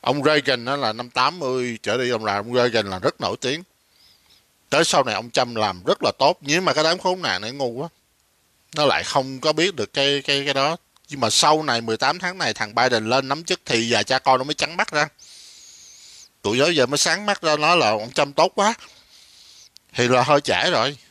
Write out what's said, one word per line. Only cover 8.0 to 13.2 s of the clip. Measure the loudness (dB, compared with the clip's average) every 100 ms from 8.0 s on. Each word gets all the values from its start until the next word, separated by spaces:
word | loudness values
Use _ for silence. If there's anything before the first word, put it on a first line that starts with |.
| _ _ _ _ _ _ _ 0
Nó | 2
lại | 2
không | 0 -2 -2 -2
có | -2
biết | 0 0 -2
được | -6
cái, | 0 0 0 0
cái, | -2 0
cái |
đó. | 0 0 -2 _ _ _
Nhưng | -4
mà | 0
sau | 2 4 4
này | 2 -2
mười | -2 0
tám | 0 -2
tháng | -6 -4
này | -4
thằng | -4 -4 2
Biden | 2 2 2
lên | 0